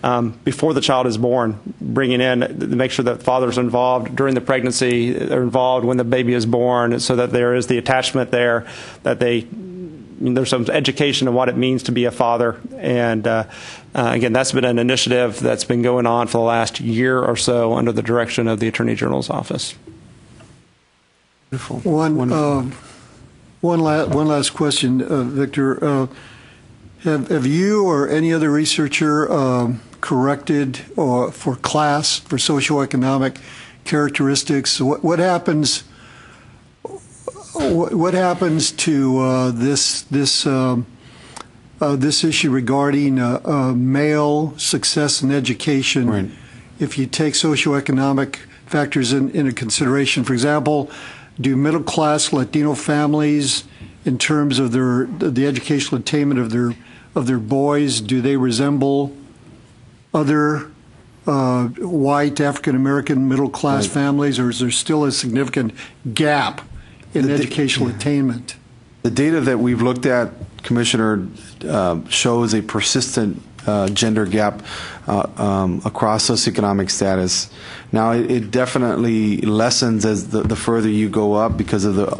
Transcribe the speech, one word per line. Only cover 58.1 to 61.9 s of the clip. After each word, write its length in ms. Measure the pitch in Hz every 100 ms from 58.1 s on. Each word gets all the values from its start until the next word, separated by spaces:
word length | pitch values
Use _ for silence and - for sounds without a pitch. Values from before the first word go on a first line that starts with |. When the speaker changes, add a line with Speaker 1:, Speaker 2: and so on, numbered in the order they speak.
| 131
Speaker 3:
they 160 | 127 139
resemble 800 | 123 113 143 143 139 139 139 - - - - - - - - - _
other, 560 | 160 139 151 147 147 - - - - - - -
uh, 420 | 139 131 127 120
white 720 | 120 185